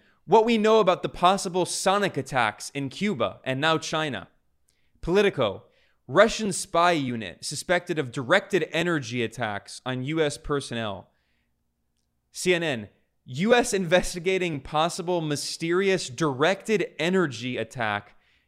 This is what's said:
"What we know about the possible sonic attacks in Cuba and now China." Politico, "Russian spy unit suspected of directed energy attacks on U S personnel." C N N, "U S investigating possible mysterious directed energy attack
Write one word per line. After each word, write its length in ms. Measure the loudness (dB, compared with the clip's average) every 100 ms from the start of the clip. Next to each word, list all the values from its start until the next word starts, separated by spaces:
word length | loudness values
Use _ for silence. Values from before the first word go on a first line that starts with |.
| _ _
"What 220 | 4 6 6
we 100 | 4
know 240 | 6 6
about 220 | 4 2
the 80 | -2
possible 560 | 2 2 2 0 -2 -2
sonic 500 | -2 0 2 0 -4
attacks 540 | -4 0 0 -2 -10
in 180 | -8 -8
Cuba 520 | -4 -4 -2 -2 -4
and 160 | -6 -2
now 160 | 0 0
China." 520 | -2 -4 -4 -8 -12 _ _ _ _ _ _ _
Politico, 640 | 0 2 2 2 -2 -2 -14 _ _ _ 0
"Russian 460 | 4 4 4 -4
spy 400 | -4 -2 2 4
unit 520 | 2 -2 -6 -8 -10
suspected 540 | -10 -8 -2 -2 -2 -4
of 140 | -4
directed 540 | -4 2 2 2 -2 0
energy 500 | -2 0 -2 -2 -4
attacks 600 | -4 -4 -6 -6 -10 -12
on 200 | -8 -6
U 180 | -4 0
S 160 | 0 -2
personnel." 720 | -4 -4 -4 -6 -6 -8 -14 _ _ _ _ _ _ _ _ _ _ _ _
C 220 | -4 0
N 80 | 2
N, 260 | 0 -4 -8 _ _ _ -10
"U 280 | -2 4
S 200 | 4 4
investigating 840 | 0 2 2 2 -4 -2 -2 -2 -6
possible 640 | -4 -2 0 -2 -2 -2
mysterious 880 | -2 -4 -6 -6 -2 0 2 0 -2
directed 840 | -2 -2 2 0 0 0 -2 -2 -2
energy 600 | 0 2 0 -2 -6 -6
attack 580 | -6 -4 -2 -2 -6 _ _ _